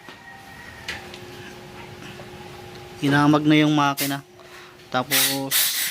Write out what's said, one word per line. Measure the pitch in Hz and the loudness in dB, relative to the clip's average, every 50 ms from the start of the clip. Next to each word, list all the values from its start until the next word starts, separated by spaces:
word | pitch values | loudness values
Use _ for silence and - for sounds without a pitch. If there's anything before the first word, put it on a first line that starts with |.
| - - - - - - - - - - - - - - - - - - - - - - - - - - - - - - - - - - - - - - - - - - - - - - - - - - - - - - - - - - - - 151 | -20 -20 -20 -20 -20 -20 -20 -20 -20 -20 -20 -20 -20 -20 -20 -16 -14 -14 -14 -14 -14 -16 -18 -18 -18 -18 -18 -18 -18 -18 -18 -18 -20 -20 -18 -18 -18 -18 -18 -18 -18 -18 -18 -18 -18 -18 -18 -18 -18 -18 -18 -18 -18 -20 -20 -20 -20 -20 -10 -4 0
hinamag | 139 143 147 147 147 151 151 151 | 2 4 6 6 6 6 6 6
na | 151 151 151 | 6 6 6
yung | 151 151 151 | 6 4 4
makina. | 151 143 143 139 - 143 139 139 139 - - - - - - - - - - - - - - | 2 2 2 0 -2 -4 -4 -4 -6 -8 -14 -20 -20 -20 -20 -20 -20 -20 -20 -20 -20 -12 -6
Tapos | - 127 127 143 139 135 - 135 139 139 135 135 - - - - - - - - | -4 -4 -2 0 0 2 2 0 0 -4 -4 -4 -2 -2 0 0 -2 -4 -4 -6